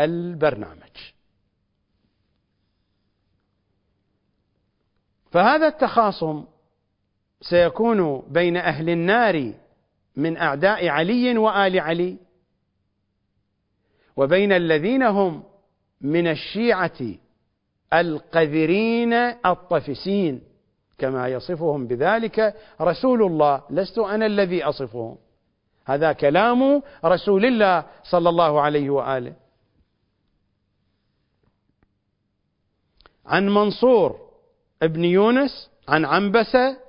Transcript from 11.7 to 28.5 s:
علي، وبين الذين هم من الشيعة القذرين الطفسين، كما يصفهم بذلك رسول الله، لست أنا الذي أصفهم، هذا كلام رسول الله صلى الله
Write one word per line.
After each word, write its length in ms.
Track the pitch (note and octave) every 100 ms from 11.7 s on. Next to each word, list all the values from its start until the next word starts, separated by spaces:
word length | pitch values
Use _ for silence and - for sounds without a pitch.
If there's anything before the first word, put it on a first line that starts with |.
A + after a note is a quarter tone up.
| F#3
علي، 360 | D#3 E3+ F3+ F#3+ _ _ _ _ _ _ _ _ _ _ _ _ _ _ _ _ _ _ _ -
وبين 360 | C#3 F3+ G3+
الذين 500 | F#3 E3+ D#3 F3+ C4
هم 400 | B3 G3+ F#3+ D3+ - _ _ _ _ _
من 260 | C#3 E3 E3+
الشيعة 720 | D3+ - G3 A#3 F#3+ E3+ - A#2+ F2 _ _ _ _ _ _ -
القذرين 1200 | D#3+ F3 D3+ - E3 D#3 D#3 D#3 F#3+ A3+ A#3 A#3 A#3 A#3+ A#3+ F3+
الطفسين، 960 | F3 - E3 C3+ B2+ F#3 G3+ E3+ B2 - _ _ _ _ -
كما 300 | C3+ C3 B2+
يصفهم 580 | B2+ - E3+ E3 D3 A#2+
بذلك 720 | B2 D#3+ A3 A3+ - G#3+ G#3 - -
رسول 420 | E3 E3+ C4 A#3+
الله، 420 | G3 D#3 D3 C#3 -
لست 280 | C#3+ F#3+ A3+
أنا 280 | G3+ G#3+ A3
الذي 380 | G3+ F#3+ F3+
أصفهم، 540 | C#3+ C#3 B2+ A#2+ A2+ - _ _ _ _ _ _
هذا 280 | - C#3+ D#3+
كلام 720 | C#3+ C#3+ D#3+ A3+ B3 C4+ C#4+ - -
رسول 400 | E3 F3 - G3
الله 420 | A#3+ A#3 G3+ F3 C#3+ -
صلى 260 | - F3 E3+
الله 320 | E3+ E3